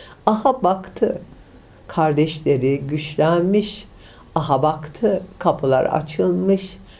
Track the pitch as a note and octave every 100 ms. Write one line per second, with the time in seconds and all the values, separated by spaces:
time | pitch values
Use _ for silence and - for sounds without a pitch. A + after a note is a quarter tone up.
0 | - - - G#3+ C#4 B3+ F3+ F#3+ - -
1 | A3+ - - - - - - - - -
2 | D#3 D3 D#3 - - C#3 C3 C#3 C#3 D3+
3 | - - D#3 E3+ F3+ G#3 G#3 - - -
4 | - - - - D3+ C3+ D3+ D#3 - -
5 | A3 F#3+ - - F#3 D3 C3+ C3 - D#3
6 | D3+ - F#3 F3+ F#3 F#3+ - - - -